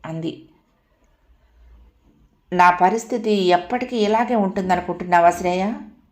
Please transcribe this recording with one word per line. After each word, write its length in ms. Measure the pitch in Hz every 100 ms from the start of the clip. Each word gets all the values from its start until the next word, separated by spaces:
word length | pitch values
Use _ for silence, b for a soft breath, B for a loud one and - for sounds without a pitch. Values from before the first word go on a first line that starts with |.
అంది. 400 | 165 160 160 - - _ _ _ _ _ _ _ _ _ _ _ - - - _ _ _ _ _ _
"నా 180 | 180 180
పరిస్థితి 600 | 175 185 226 - 240 214
ఎప్పటికీ 640 | 208 180 175 - 247 247 247
ఇలాగే 380 | 208 220 240
ఉంటుందనుకుంటున్నావా 960 | 233 190 202 185 180 175 175 180 175 170
శ్రేయ? 420 | 175 180 180 196 254 - - _